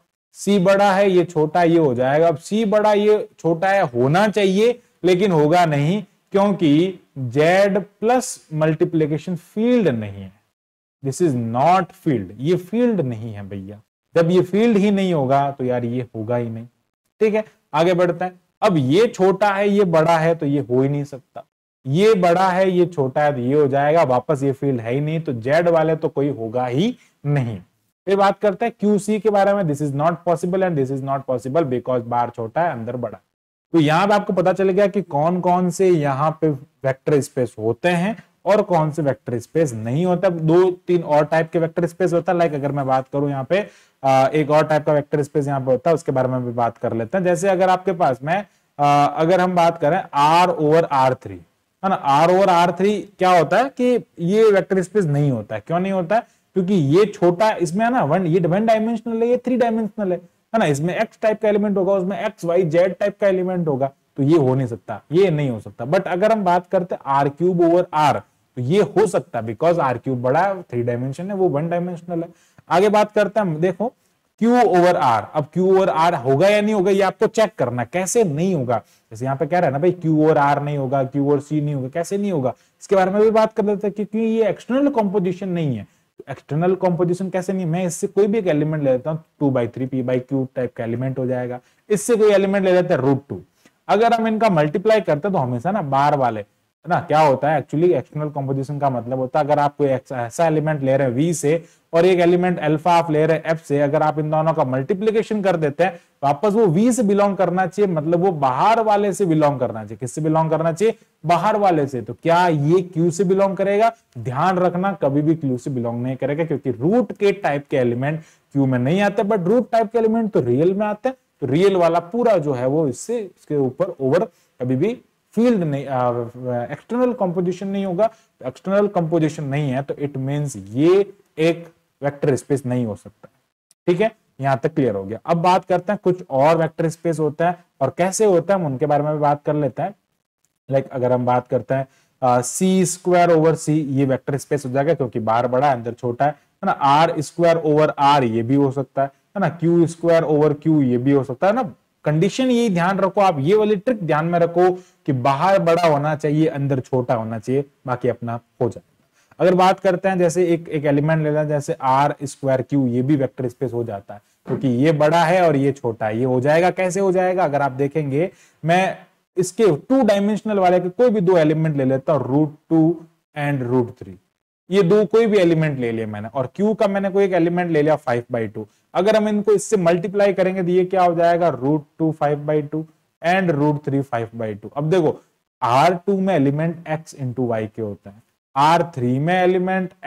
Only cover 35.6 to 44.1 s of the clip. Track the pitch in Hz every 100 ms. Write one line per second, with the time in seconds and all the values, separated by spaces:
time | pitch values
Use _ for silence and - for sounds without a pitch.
35.6 | 180 165 190 170 143 135 156 156 160 135
36.6 | - _ 135 131 - 147 123 - 120 -
37.6 | 107 117 175 175 185 - - _ 170 208
38.6 | 196 175 156 147 143 127 - 120 - 156
39.6 | 160 113 110 139 180 180 190 170 160 170
40.6 | 185 180 - 175 165 147 151 160 165 175
41.6 | 160 170 170 - 180 170 165 175 170 147
42.6 | 139 143 131 131 131 143 143 139 127 180
43.6 | 202 - _ _ 170